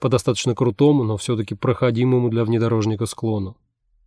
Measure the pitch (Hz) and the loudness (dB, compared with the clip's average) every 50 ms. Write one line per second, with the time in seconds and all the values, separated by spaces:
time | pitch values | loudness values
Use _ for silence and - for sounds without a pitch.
0 | - 127 127 120 - - 120 - - 127 117 - 131 120 104 - 143 147 147 139 | -2 0 0 2 2 0 -2 0 -2 -2 -2 0 0 -2 2 4 4 4 4 4
1 | 120 107 107 101 - - 123 110 107 - 107 101 - 127 123 - 131 123 120 113 | 2 0 -2 -4 -4 -4 -4 -4 -4 -6 -8 -4 -2 -2 0 2 0 0 2 2
2 | 123 127 127 127 120 120 110 117 117 107 117 113 113 113 117 110 104 110 110 101 | 2 2 2 2 2 0 0 0 0 0 0 0 2 2 0 0 0 0 -2 -2
3 | 113 107 - - - 113 107 104 98 95 - - _ _ _ _ _ _ _ _ | -4 -6 -6 -6 -4 -4 -2 -2 -4 -6 -10 -14 _ _ _ _ _ _ _ _
4 | _ | _